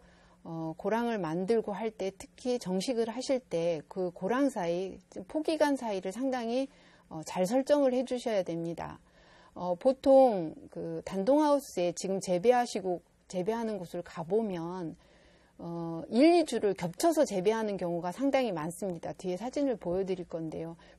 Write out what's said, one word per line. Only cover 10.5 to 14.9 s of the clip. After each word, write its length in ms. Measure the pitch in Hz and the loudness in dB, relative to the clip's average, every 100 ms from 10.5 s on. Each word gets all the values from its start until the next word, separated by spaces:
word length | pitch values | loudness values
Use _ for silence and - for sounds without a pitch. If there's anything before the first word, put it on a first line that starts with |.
| - - | -8 -14
그 320 | 170 170 165 - | -10 -8 -8 -6
단동하우스에 880 | 190 202 294 302 285 - 185 175 - | -2 4 4 6 2 0 -2 -2 -2
지금 240 | 185 190 | -4 -4
재배하시고, 800 | 190 180 233 247 240 214 185 170 _ _ - | 0 2 4 4 2 -2 -4 -4 _ _ -8
재배하는 500 | 180 175 226 226 202 | -4 -2 -2 -2 -6
곳을 240 | 170 175 | -6 -10
가보면, 960 | - 175 160 214 214 175 170 185 160 | -10 -8 -2 0 0 -4 -6 -6 -8